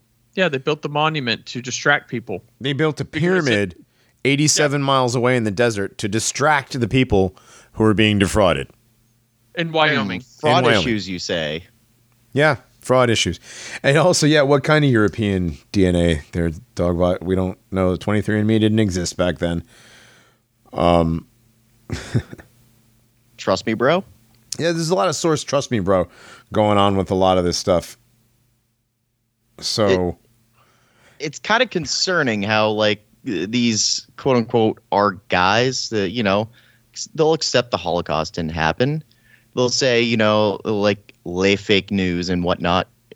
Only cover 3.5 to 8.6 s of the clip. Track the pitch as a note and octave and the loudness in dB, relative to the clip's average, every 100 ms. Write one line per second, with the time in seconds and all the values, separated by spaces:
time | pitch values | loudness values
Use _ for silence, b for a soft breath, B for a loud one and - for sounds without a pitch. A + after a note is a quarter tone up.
3.5 | G#2 G2 - _ _ _ _ C3 C#3+ D3+ | 0 0 -6 _ _ _ _ 0 2 2
4.5 | - D3 C#3+ C#3 C3+ B2+ B2 B2 B2+ A2 | 2 0 0 0 2 2 0 2 2 0
5.5 | F#2 A#2+ G2+ G2 - G#2+ A2 - - D3 | 0 0 0 -6 -6 -4 -2 -4 -2 0
6.5 | D3 - C3 A2 C3 B2+ G2+ F#2+ B B | 0 -2 -4 0 0 2 2 0 B B
7.5 | B B - A2 G2+ G#2+ G2+ F#2+ A2 F#2 | B B 0 2 4 4 4 2 4 2
8.5 | C#2 | 2